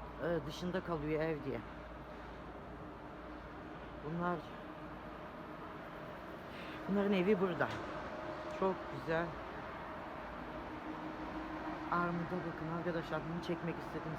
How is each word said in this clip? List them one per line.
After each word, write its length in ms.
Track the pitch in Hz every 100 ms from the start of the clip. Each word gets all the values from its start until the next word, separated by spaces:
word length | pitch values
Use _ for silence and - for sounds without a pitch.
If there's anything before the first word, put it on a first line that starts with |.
| - -
e, 240 | 147 165 139
dışında 380 | - 180 185
kalıyor 360 | 180 165 147 156
ev 240 | 160 151
diye. 160 | 139 117 - - - - - - - - - - - - - - - - - - - - - - - -
Bunlar, 340 | 143 170 175 170 - - - - - - - - - - - - - - - - - - - - - - - - -
bunların 240 | 202 202
evi 280 | 196 180 202
burada. 280 | 190 151 117 - - - - - - - - -
Çok 140 | 190 180 -
güzel. 340 | 135 151 165 170 - - - - - - - - - - - - - - - - 311 311 311 311 311 311 311 - - -
Armuda 440 | 170 175 175 165 180 165
bakın 320 | 160 156 170
arkadaşlar, 420 | 170 165 160 156 151
bunu 100 | 170
çekmek 320 | - 165 170 151
istedim 340 | - 156 160